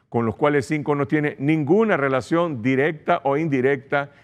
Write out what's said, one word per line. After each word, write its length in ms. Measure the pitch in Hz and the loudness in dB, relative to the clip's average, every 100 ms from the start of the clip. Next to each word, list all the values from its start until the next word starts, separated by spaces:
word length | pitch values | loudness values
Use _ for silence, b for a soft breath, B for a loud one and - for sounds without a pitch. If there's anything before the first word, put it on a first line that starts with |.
| B | B
con 160 | 120 113 | -2 -2
los 100 | - | 0
cuales 300 | 151 147 - | 0 2 0
Cinco 300 | 151 147 143 | -4 -2 -2
no 100 | 135 | 0
tiene 300 | 156 147 - | 0 -2 -2
ninguna 600 | 139 160 143 196 226 170 | 0 0 2 2 4 2
relación 640 | 139 131 - 165 170 131 | 0 0 0 -2 -2 -2
directa 560 | 117 131 147 156 - 175 | 0 0 0 -2 -2 -2
o 140 | 139 139 | 0 -2
indirecta 720 | 165 135 127 143 - 147 139 b | 0 0 0 0 -2 -4 -4 b